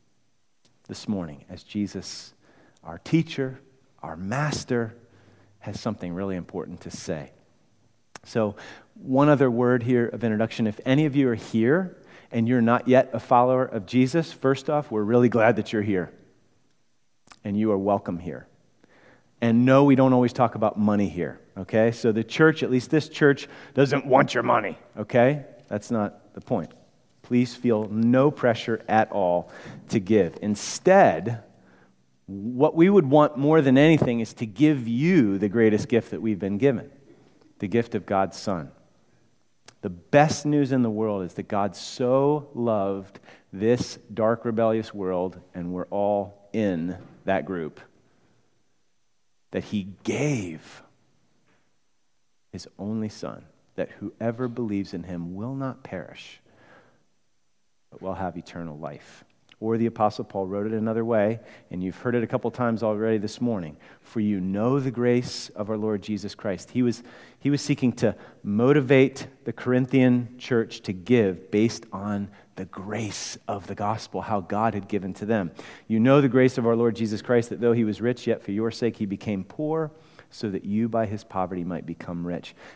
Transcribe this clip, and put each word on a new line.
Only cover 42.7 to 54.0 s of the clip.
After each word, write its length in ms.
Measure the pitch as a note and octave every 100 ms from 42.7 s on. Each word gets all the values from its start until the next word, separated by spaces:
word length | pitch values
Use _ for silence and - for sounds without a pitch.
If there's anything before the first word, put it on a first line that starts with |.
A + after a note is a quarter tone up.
| G#2+ G2 G2 F#2+ - - - _
this 480 | G2 A2 B2 - - -
dark, 320 | G#2 A2 A2+
rebellious 480 | A#2+ A2 A2+ A2+ G#2+
world, 460 | G2+ F#2 F2+ F#2 F2+ -
and 180 | - F2
we're 140 | F2+ -
all 600 | G2+ G2+ G2+ F#2+ G2 _
in 440 | A2 G#2 F2 E2+ F2+ - - -
that 180 | F#2+
group, 340 | C2+ F2+ D#2 - - _ _ _ _ _ _ _ _ _ _ _ _ _ _ _ _
that 100 | -
He 320 | - G#2+ F#2+ G2
gave 800 | - G#2+ D3+ C3+ F2+ D#2 - - - _ _ _ _ _ _ _ _ _ _ _ _ _ _ _ _
His 160 | F#2 - -
only 320 | G2+ A2 G#2+
Son, 360 | - C2+ G#1 - _ _ -
that 140 | E2 -